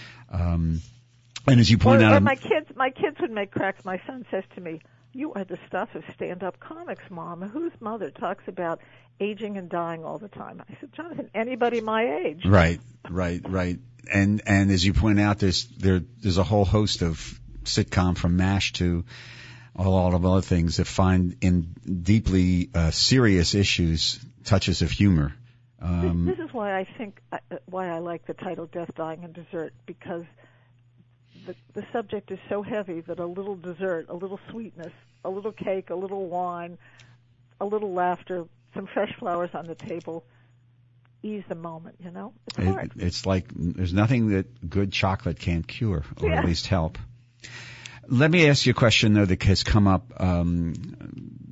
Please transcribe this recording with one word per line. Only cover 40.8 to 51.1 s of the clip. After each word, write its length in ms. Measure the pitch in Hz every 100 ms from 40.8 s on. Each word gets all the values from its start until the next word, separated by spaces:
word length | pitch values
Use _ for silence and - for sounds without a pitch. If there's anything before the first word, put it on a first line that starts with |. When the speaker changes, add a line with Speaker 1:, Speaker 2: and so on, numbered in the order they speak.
| _ _ _ _
Speaker 2:
ease 200 | 214 208 -
the 60 |
moment, 420 | 170 165 160 170 -
you 80 | 175
know? 220 | 185 196 - -
It's 120 | -
Speaker 1:
It, 60 | 92
Speaker 2:
hard. 260 | - - -
Speaker 1:
it's 300 | 87 - 95
like 200 | 92 -
there's 380 | - 82 - 90
nothing 360 | 98 113 123 110
that 380 | 95 - - 82
good 240 | 95 98
chocolate 460 | - 98 95 87 78
can't 280 | 90 82 -
cure, 380 | - 113 80 71 -
or 80 | 82
Speaker 2:
Yeah. 100 | 80
Speaker 1:
at 40 | 87
least 200 | 80 -
help. 300 | 92 80 - - - _ _ - - - - - - -
Let 220 | 123 156
me 180 | 175 147
ask 160 | 143 127
you 40 |
a 40 |
question, 400 | - 117 - 110
though, 100 | 104
that 180 | 95 92
has 220 | 101 92
come 240 | - 107 98
up. 240 | 92 - -
Um, 760 | 92 87 85 85 82 65 - - -